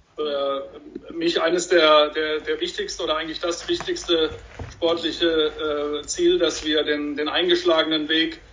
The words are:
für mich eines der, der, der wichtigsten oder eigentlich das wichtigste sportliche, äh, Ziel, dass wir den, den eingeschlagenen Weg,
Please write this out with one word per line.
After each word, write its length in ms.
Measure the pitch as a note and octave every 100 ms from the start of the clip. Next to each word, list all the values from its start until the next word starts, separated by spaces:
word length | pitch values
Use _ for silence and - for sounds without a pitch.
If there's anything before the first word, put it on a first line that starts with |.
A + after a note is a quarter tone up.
| _ -
für 520 | D3+ C#3+ C#3 C#3 C3+ - - - -
mich 260 | D#3+ E3 F3+
eines 280 | E3 F3 -
der, 420 | F3+ D#3 D3+ D3+
der, 300 | D3+ D#3 D#3
der 200 | D3+ D#3
wichtigsten 420 | F3 - G3+ -
oder 120 | E3+ D#3
eigentlich 240 | D#3+ D3+
das 260 | F3 E3+ -
wichtigste 600 | E3+ - F3 - E3 D#3 - - - -
sportliche, 1300 | - E3 E3 D#3+ - E3+ D#3+ D3+ D3+ D#3 D3 D3 D3
äh, 40 | D3
Ziel, 320 | - F3 F3+
dass 260 | E3 D3
wir 180 | D#3 D3+
den, 340 | D3 D3 D3 C#3+
den 120 | D3+
eingeschlagenen 800 | D3+ F3 E3+ F3+ D#3+ D#3+ D#3+ D3+
Weg, 320 | D#3+ E3 D#3+ -